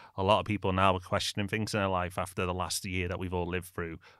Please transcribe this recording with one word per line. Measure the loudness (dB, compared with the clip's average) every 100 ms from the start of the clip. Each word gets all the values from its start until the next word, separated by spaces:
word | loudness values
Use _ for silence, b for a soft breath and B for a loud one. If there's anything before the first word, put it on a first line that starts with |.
| B 0
a |
lot | 4 4
of |
people | 2 0 0
now | 4 4
are | 4
questioning | 0 -2 0 -2 -2
things | -2 -2
in | 0
their | 0
life | 0 -2 -4
after | -6 -2
the | -2
last | -2 -2 -4
year | -4 -2 -2
that | -4
we've | -4
all | -2 -2
lived | -4 -4
through, | -8 -8 -8 b